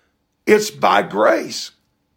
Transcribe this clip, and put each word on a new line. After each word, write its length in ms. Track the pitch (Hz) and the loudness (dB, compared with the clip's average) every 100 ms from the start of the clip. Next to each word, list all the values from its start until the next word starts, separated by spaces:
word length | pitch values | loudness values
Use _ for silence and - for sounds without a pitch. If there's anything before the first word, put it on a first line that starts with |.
| _ _ _ _ - | _ _ _ _ 2
it's 260 | 214 208 | 2 2
by 300 | - - 180 | -2 0 0
grace." 720 | 165 190 - - - - - _ _ _ _ | 0 0 2 2 -4 -12 -14 _ _ _ _